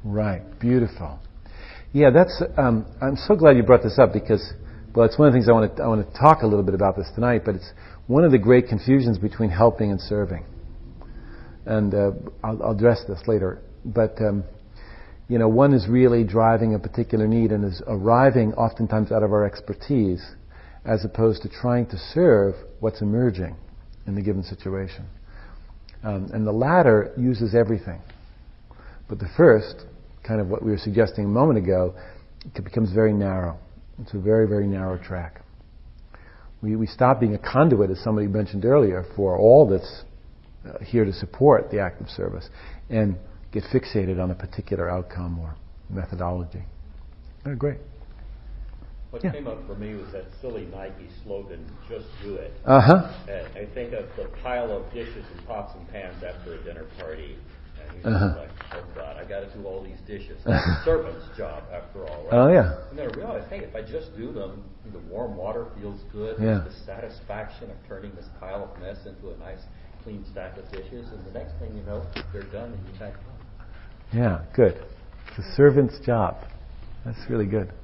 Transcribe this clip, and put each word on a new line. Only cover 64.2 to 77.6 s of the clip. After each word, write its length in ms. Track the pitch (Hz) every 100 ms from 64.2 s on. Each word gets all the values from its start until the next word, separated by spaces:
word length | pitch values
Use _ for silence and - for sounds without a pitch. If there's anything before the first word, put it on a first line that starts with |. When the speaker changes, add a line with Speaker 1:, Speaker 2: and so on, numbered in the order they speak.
| 123
Speaker 2:
them, 320 | 120 98 104 - - 113
the 80 | 90 85
warm 240 | 98 120 90
water 300 | 95 117 117 -
feels 220 | 104 98 -
good. 260 | 104 110 110
Speaker 1:
Yeah. 220 | 110 104
Speaker 2:
There's 100 | -
the 60 | - -
satisfaction 840 | 98 113 - - 104 107 - 110
of 60 | 92 -
turning 280 | 98 101
this 160 | 95 90 -
pile 240 | 92 98
of 160 | 98 92
mess 240 | 92 101
into 240 | 101 - 95
a 80 | 85
nice, 240 | 87 - - - - -
clean 200 | 113 104
stack 320 | 104 98 92 95
of 160 | -
dishes. 400 | 98 92 123 110
And 100 | 110 95
the 120 | 120
next 140 | - -
thing 180 | 113 107
you 60 |
know, 180 | 101 104 104 104 -
they're 120 | 98
done 280 | 98 101 120
and 80 | 240 -
you're 100 | - 208
back 100 | 190
home. 460 | - - - - - - - - -
Speaker 1:
Yeah, 260 | 117 120 82 80
good. 280 | - 110 - - - - - -
It's 100 | - 98
a 60 |
servant's 460 | - 143 139 127 -
job. 360 | - 117 90 - - - - - - -
That's 240 | 120 113 -
really 180 | 117 101
good. 240 | 104